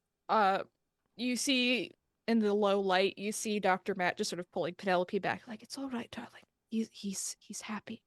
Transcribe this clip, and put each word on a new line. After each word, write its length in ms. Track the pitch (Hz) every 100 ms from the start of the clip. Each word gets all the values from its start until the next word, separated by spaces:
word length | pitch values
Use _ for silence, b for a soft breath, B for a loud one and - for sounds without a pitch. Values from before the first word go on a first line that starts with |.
| _ _ -
uh, 320 | 214 196 196 - _ _ _ _ -
you 200 | 247 247
see 560 | - 262 247 240 170 - _ _ -
in 120 | 226
the 140 | 208
low 260 | 202 202 202
light, 380 | 196 185 196 -
you 140 | 202
see 280 | 214 226 208
Doctor 340 | 196 185 -
Matt 220 | 196 175 -
just 140 | 214
sort 100 | 175
of 100 | 180
pulling 220 | - 160
Penelope 440 | 180 196 180 180 208
back, 220 | 175 147 -
like, 140 | 220
It's 160 | - -
all 120 | 269
right, 200 | 240 240
darling. 340 | - 240 - _ _ -
He's, 180 | 220 220
he's, 440 | - 202 190 - -
he's 220 | - 208
happy. 400 | - 214 - 226